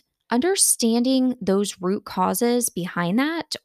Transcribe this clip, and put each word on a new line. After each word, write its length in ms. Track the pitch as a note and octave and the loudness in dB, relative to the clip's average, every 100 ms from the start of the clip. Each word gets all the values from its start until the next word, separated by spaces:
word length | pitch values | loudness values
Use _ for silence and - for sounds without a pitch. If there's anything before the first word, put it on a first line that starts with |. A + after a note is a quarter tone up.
| - _ _ | -12 _ _
understanding 1040 | A#3 E4 G4 - - A#3 A#3 A#3+ C4 B3+ B3+ | 0 2 2 0 2 2 2 2 2 2 0
those 400 | F#3+ G3 G3+ - | 0 0 0 -4
root 240 | F#3 G#3 - | -4 -4 -4
causes 640 | - F#3+ F#3+ A#3+ A#3+ A#3 | -2 0 2 0 0 -2
behind 500 | - F3 - F3 G#3+ | -4 -6 -4 -2 0
that, 380 | D4 E4 - - | 0 -4 -6 -6